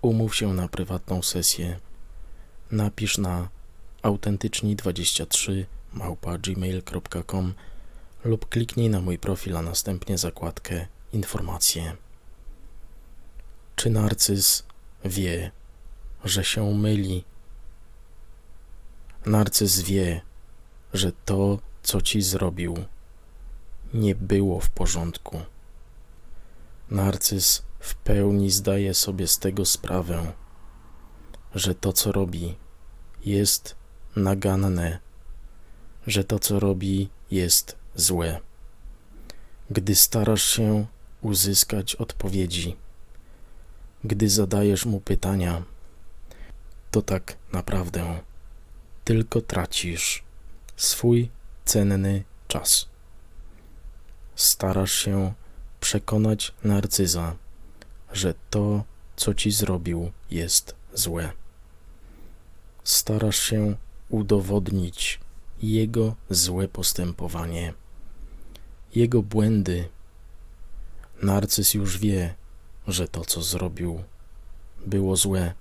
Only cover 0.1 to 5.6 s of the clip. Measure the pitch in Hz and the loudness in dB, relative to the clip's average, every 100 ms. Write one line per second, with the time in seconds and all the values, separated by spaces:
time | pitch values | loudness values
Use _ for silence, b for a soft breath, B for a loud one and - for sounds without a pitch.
0.1 | 110 110 - 104 92 87 - 90 90 - | 4 4 2 2 2 0 -2 -2 -2 0
1.1 | 92 - 90 82 - 85 87 - - - | -2 0 2 2 0 -2 -4 -8 -12 -12
2.1 | b b b b b - 107 104 - 107 | b b b b b -2 2 2 0 -2
3.1 | - 95 87 87 - - - - - 107 | 0 0 0 -4 -8 -18 -16 -16 -2 0
4.1 | 101 - 101 110 - 107 101 101 90 85 | 2 0 0 0 0 0 0 0 0 0
5.1 | - 82 - - 98 | 0 0 0 2 -2